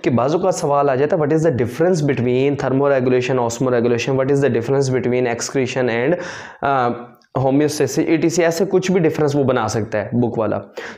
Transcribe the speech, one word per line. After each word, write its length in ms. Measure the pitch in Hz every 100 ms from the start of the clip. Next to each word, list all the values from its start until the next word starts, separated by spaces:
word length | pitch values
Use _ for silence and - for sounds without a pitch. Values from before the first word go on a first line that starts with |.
कि 60 | 165
बाजू 300 | 117 127 180
का 120 | 190
सवाल 380 | 180 156 143 143
आ 60 | 127
जाता 220 | 147 175
है, 60 |
"What 120 | 143 160
is 80 |
the 100 | 160
difference 380 | 123 120 - 175
between 720 | 180 143 131 120 127 139 143
thermoregulation, 800 | 135 135 143 135 127 127 123 131
osmoregulation? 800 | 117 - 131 120 117 117 139 131
What 60 | 135
is 60 |
the 180 | 139 139
difference 480 | 117 113 139 131 127
between 380 | 123 123 123 117
excretion 420 | - 139 127 131
and, 380 | 127 113 131 175 - - - -
uh, 260 | 139 135 120 113 - - _ 131
homeostasis, 680 | 131 139 151 151 131 - -
E 140 | 160
T 140 | 160 180
C?" 60 |
ऐसे 240 | 165 160 190
कुछ 260 | 190 190
भी 80 | 185
difference 360 | 160 156 151 143
वो 80 |
बना 240 | 131 123 110
सकता 300 | 117 104 107
है 120 | 98
book 240 | 120 120 117
वाला। 240 | 107 104 - - -